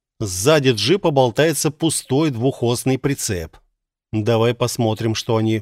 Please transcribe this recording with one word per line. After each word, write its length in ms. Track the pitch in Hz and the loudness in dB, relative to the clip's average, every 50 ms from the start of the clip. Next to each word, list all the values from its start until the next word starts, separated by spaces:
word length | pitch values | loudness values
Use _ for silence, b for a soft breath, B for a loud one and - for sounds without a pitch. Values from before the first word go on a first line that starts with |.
| _ _ _ - | _ _ _ -8
Сзади 500 | 110 98 90 90 98 143 160 151 131 131 | -8 -6 -4 -2 2 4 4 4 4 2
джипа 420 | 120 104 104 127 185 202 - 170 | 0 2 2 0 0 2 2 0
болтается 580 | 143 135 127 120 104 - 147 165 143 - - 156 | 2 2 2 2 2 2 2 2 2 0 -2 -4
пустой 640 | 143 - 160 160 - - - - 127 143 165 156 | -4 -2 -2 -2 -2 -2 -4 -2 0 0 0 0
двухосный 640 | 123 110 120 135 - - 123 117 123 110 - 131 135 | -2 -2 -2 -2 -2 0 -2 -2 -2 0 0 -2 -2
прицеп. 600 | 135 - 139 139 - - - 101 85 80 80 _ - _ _ _ _ _ _ _ _ _ - | 0 -2 -4 -4 -4 -4 -6 -6 -6 -8 -10 _ -20 _ _ _ _ _ _ _ _ _ -6
"Давай 440 | - 107 104 113 117 110 113 120 120 | -4 -2 0 2 2 2 2 2 0
посмотрим, 580 | - 123 120 - - 117 110 110 - 113 113 107 | 0 -2 -2 -2 0 0 0 0 -2 -2 -2 -2
что 240 | - - - 113 | -2 -2 -2 0
они 240 | 110 110 110 110 110 | 0 0 0 -2 -2